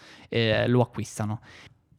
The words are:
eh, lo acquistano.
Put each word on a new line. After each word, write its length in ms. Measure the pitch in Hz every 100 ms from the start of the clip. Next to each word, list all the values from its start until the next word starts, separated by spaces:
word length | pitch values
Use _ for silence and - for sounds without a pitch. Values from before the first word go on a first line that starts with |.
| - - -
eh, 380 | 117 113 107 113
lo 140 | 123
acquistano. 600 | 117 - - - 107 110 - - - _ _